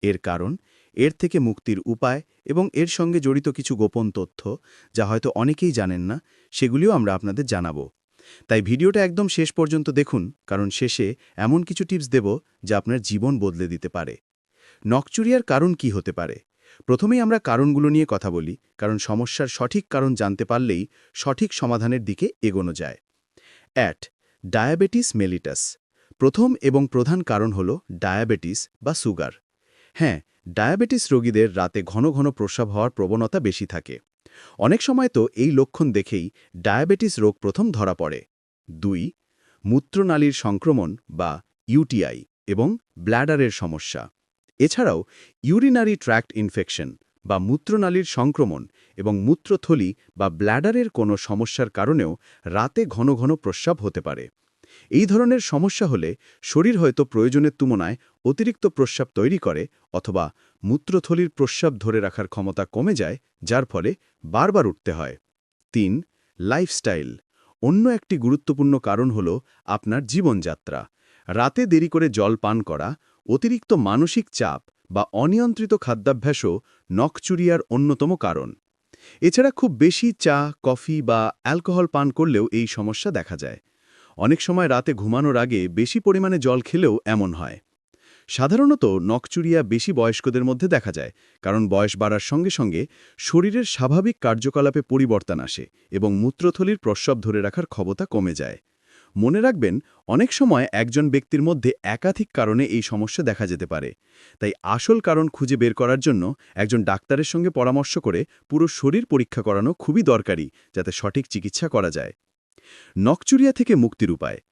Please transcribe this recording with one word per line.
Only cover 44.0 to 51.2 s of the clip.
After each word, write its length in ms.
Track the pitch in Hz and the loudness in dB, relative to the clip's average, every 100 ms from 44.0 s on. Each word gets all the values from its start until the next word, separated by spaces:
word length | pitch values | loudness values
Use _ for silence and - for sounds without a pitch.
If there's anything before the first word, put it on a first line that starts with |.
| 55 _ _ _ _ _ | -12 _ _ _ _ _
এছাড়াও 400 | 147 - 240 85 92 _ - _ | 0 2 0 0 -4 _ -20 _
ইউরিনারি 500 | 123 190 269 247 220 208 | 0 4 4 4 2 0
ট্র্যাক্ট 340 | - 113 - 110 | 0 0 0 -4
ইনফেকশন 520 | 104 - 92 - 71 62 _ _ | -4 -2 -6 -6 -10 -12 _ _
বা 120 | 95 98 | -4 -2
মূত্রনালীর 720 | 95 143 - 214 190 180 175 - | 0 -2 0 0 2 0 -2 -2
সংক্রমণ 460 | 127 147 127 73 60 _ _ - | -2 0 -2 -2 -12 _ _ -8
এবং 160 | 98 104 | -2 0
মূত্রথলি 680 | 101 170 - 196 - 160 92 101 _ - | 2 0 0 -4 2 0 0 -4 _ -4
বা 100 | 98 | -4
ব্ল্যাডারের 580 | 82 101 113 180 233 233 | 0 0 2 2 0 -2
কোনো 240 | - 107 | 0 0
সমস্যার 520 | 101 | 0